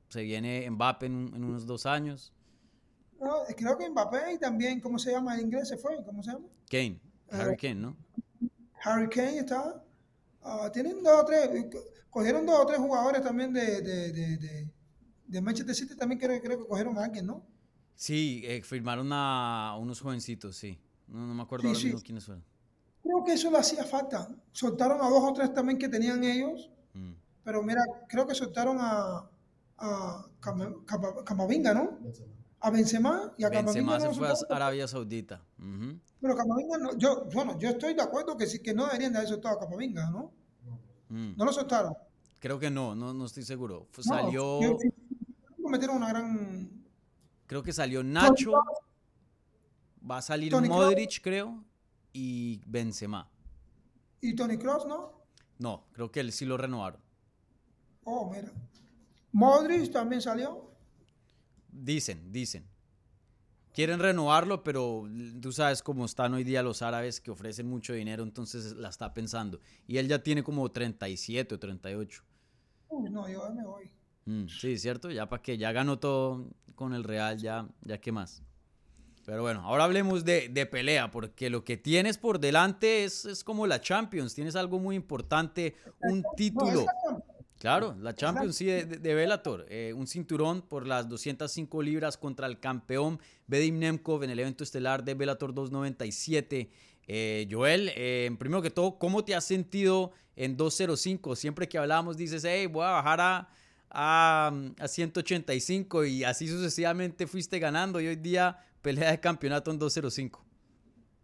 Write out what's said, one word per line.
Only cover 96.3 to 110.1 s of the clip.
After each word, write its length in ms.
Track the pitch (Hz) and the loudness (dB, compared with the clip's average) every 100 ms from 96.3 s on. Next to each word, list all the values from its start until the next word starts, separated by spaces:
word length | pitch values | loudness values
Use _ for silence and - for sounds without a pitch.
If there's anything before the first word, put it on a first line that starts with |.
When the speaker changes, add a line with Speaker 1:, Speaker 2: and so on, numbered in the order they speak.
| 151 117 135 110 - - _ - | 0 0 -4 -4 -12 -20 _ -6
Speaker 1:
Eh, 400 | 107 110 107 101 | -2 -2 -2 -2
Joel, 400 | 110 135 185 190 | 2 4 4 2
eh, 400 | 120 123 123 123 117 | -2 0 0 0 -2
primero 240 | 131 185 | -2 0
que 80 | 165 | 0
todo, 280 | 175 185 185 | 2 2 2
¿cómo 240 | 175 208 | 2 2
te 120 | 208 | 0
has 100 | 175 | -2
sentido 680 | - 190 - 196 190 185 185 - _ | 0 0 0 2 4 4 2 -6 _
en 220 | - 131 131 | -6 -2 2
dos 160 | 156 | 2
cero 220 | - 185 147 | 2 0 0
cinco? 400 | 185 190 143 120 | 0 -2 -4 -4
Siempre 320 | 147 151 180 | -4 -4 -2
que 80 | 160 | 0
hablamos 400 | 147 160 170 160 | 2 2 2 -4
dices, 280 | 165 160 | -4 -2
"Hey, 220 | 170 185 185 | 0 0 0
voy 180 | 156 | 2
a 80 | 180 | 4
bajar 280 | 170 147 165 | 4 4 6
a, 300 | 180 185 - - _ _ - | 4 2 -4 -18 _ _ -10
a, 640 | - 156 160 160 156 151 143 135 - | -2 4 8 8 6 4 0 -6 -8
a 100 | 143 | -6
ciento 320 | - 165 175 | -2 -2 -2
ochenta 320 | - 180 147 | 0 -2 0
y 80 | 131 | -2
cinco", 420 | - 190 190 165 | 0 -2 0 2
y 220 | 147 131 | 2 2
así 240 | 127 120 160 | 0 0 -2
sucesivamente 800 | 175 175 170 170 175 180 170 175 | -2 -2 2 2 2 -2 -4 -4
fuiste 320 | 190 165 180 | -4 -4 -2
ganando, 420 | 156 156 190 175 | 0 2 0 0
y 60 | 160 | -2
hoy 100 | 160 | -2
día 420 | 170 180 180 180 - _ | 2 4 4 2 -12 _
pelea 300 | 143 135 160 | -2 4 4
de 100 | 160 | 4
campeonato 500 | 175 160 139 143 160 | 2 2 0 0 0
en 80 | 156 | 0
dos 140 | 151 | 0
cero 180 | 165 135 | 0 -2